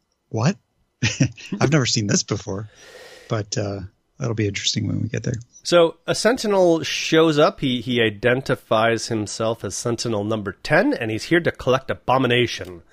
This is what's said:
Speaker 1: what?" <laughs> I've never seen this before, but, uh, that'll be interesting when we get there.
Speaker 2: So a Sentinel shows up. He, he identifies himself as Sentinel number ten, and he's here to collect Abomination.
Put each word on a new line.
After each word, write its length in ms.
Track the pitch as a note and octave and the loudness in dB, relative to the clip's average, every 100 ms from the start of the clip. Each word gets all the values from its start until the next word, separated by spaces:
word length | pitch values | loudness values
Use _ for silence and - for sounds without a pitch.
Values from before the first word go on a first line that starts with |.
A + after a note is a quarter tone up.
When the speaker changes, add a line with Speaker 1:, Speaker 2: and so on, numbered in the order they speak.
| _ _ _ | _ _ _
Speaker 1:
what?" 280 | A2 C3 G#3 _ _ | -2 0 -2 _ _
<laughs> 240 | _ _ A2 - C#3 - - G3+ | _ _ -4 0 -2 -2 -10 -2
I've 100 | B2+ | 2
never 140 | D3+ A#2 | 4 2
seen 220 | - G#2 | 0 0
this 160 | - | -2
before, 440 | - G#2 - F#2+ G#2+ - - - - - - | -2 -6 -6 -8 -10 -16 -20 -20 -20 -20 -8
but, 280 | A#2 G2+ - | -6 -4 -6
uh, 240 | G2+ G2+ F2+ _ _ - | -6 -6 -12 _ _ -10
that'll 160 | B2 A2+ | -6 -2
be 120 | G#2 | -2
interesting 400 | G2 - - G#2 | -2 -4 -2 -2
when 140 | G2+ | -4
we 40 | G#2+ | -4
get 140 | - | -6
there. 140 | A2+ B2 - _ | -6 -8 -12 _
Speaker 2:
So 360 | - F3 E3 - - | 2 4 4 0 -6
a 80 | E3 | 0
Sentinel 680 | G#3+ B3+ A3 G3+ F3+ E3 | 0 0 0 4 4 4
shows 560 | - - - E3 E3 D3 | 0 -6 0 4 4 4
up. 220 | E3 G3+ | 4 2
He, 220 | C#3 B2 | -2 -2
he 200 | A2+ A#2+ | 0 2
identifies 1040 | A2+ G2+ A#2+ B2+ - C3 - A2 A#2 A2+ - | 2 2 0 0 0 -4 0 2 2 0 -2
himself 540 | A2+ G#2 - A2+ A#2 | -4 -4 -4 -4 -4
as 120 | G#2+ - | -6 -6
Sentinel 480 | A#2+ A#2 A#2+ G#2+ | -4 -4 -2 -2
number 300 | G#2 A2 G2 - | -2 -4 -4 -8
ten, 300 | - D3+ B3+ C#4 | 0 2 2 0
and 160 | A2+ | -4
he's 140 | A2 - | -6 0
here 160 | E3+ | 0
to 100 | D3+ | 0
collect 400 | - - B2+ - | -2 0 0 0
Abomination. 920 | G#2 - B2+ B2+ A#2+ A#2+ - F2+ F2 - | -6 0 2 2 2 0 -4 -12 -16 -20